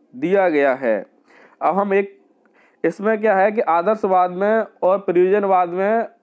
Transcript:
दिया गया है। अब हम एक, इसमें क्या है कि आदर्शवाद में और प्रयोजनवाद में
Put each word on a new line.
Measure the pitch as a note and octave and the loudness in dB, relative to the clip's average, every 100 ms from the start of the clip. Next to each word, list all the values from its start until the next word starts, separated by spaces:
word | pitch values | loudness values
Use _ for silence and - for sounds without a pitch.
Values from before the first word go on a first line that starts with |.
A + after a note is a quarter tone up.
| _ B2+ | _ -8
दिया | D#3+ G3 F#3 | -2 0 2
गया | D3 C#3 | 2 2
है। | C3 B2+ G#2 - _ _ - - - | 0 -2 -2 -4 _ _ -20 -20 -6
अब | D3+ F3+ | -2 0
हम | G3+ | 0
एक, | G3 G3 - _ _ _ _ _ _ | 0 -2 -8 _ _ _ _ _ _
इसमें | E3 - G3+ A3 | -4 -2 -2 0
क्या | A3 F#3+ | 0 2
है | G3+ | 2
कि | G#3+ | 0
आदर्शवाद | D#3+ E3 F3+ G#3+ G3+ F#3 F3+ | -2 0 0 -2 0 0 0
में | F3+ G3+ A3 G3+ _ | -2 -2 0 -2 _
और | F3+ G3 | 0 0
प्रयोजनवाद | G3 F3 F#3 G#3 G3 F#3 F3 | 0 2 2 2 2 0 0
में | F3+ G3 A3+ - _ | -2 -2 -2 -4 _